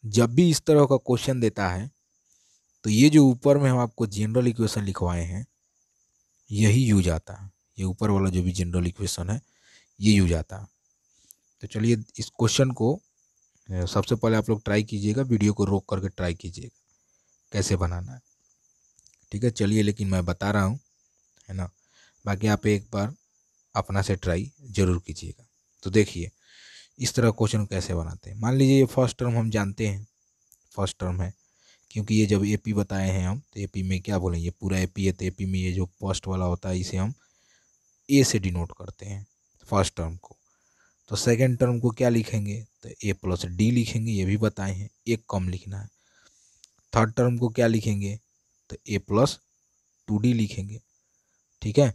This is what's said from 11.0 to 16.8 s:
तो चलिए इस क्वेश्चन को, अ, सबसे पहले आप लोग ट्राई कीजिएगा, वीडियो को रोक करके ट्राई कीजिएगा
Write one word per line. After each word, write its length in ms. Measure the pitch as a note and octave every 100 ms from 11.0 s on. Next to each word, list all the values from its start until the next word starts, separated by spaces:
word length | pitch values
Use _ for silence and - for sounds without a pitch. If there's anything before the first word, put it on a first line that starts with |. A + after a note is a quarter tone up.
| _ _ _ - _ _
तो 40 | -
चलिए 280 | A2 A2+ A#2 A2 -
इस 120 | A2
क्वेश्चन 400 | - A#2 - C3
को, 220 | B2 A2+ E3+ _ _ _ _ _ _ -
अ, 160 | F2+ F2
सबसे 280 | G#2 -
पहले 220 | A#2 A#2+ A2
आप 120 | G#2
लोग 120 | G#2+
ट्राई 180 | - G#2
कीजिएगा, 380 | G#2+ G#2+ G#2 A2+
वीडियो 280 | C3 A2+ G#2
को 120 | G#2 G2
रोक 220 | G2 -
करके 180 | F#2+ F#2+
ट्राई 240 | - F2+
कीजिएगा 440 | E2+ F2+ - B2 _